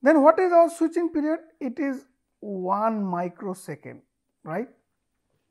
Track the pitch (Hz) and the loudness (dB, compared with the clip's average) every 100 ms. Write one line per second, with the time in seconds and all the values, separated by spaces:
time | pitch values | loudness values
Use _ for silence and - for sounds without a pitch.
0 | 254 320 285 330 370 339 339 330 320 330 | 4 6 6 4 4 4 4 2 -2 -2
1 | 339 320 302 330 - _ 277 233 277 262 | -2 -2 -2 -4 -8 _ -10 -6 -6 -6
2 | - _ _ _ 208 190 180 202 220 220 | -12 _ _ _ -12 -8 -4 -2 0 -2
3 | 190 175 180 175 202 185 - 143 135 123 | -4 -4 -6 -8 -10 -10 -12 -14 -14 -20
4 | _ _ _ _ 156 170 254 _ _ _ | _ _ _ _ -10 -8 -8 _ _ _
5 | _ _ _ _ _ | _ _ _ _ _